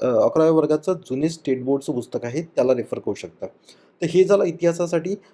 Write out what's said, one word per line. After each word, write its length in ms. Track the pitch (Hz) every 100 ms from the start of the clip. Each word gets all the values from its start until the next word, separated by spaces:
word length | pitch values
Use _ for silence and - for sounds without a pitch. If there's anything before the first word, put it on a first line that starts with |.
अ, 40 |
अकराव्या 480 | 127 110 110 160 160
वर्गाचं 400 | 160 151 151 190
जुने 360 | 180 - 135 160
स्टेट 340 | 165 135 123
बोर्डचं 300 | 127 139 156
पुस्तक 260 | 123 - 117
आहे, 180 | 120 143
त्याला 320 | 165 143 127
रेफर 260 | 123 110 -
करू 140 | 107
शकता. 320 | 98 85 - 95 _ _ - _ -
तर 40 |
हे 180 | 165 180
झालं 200 | 185 202
इतिहासासाठी. 720 | 180 165 170 175 170 170 175 208 _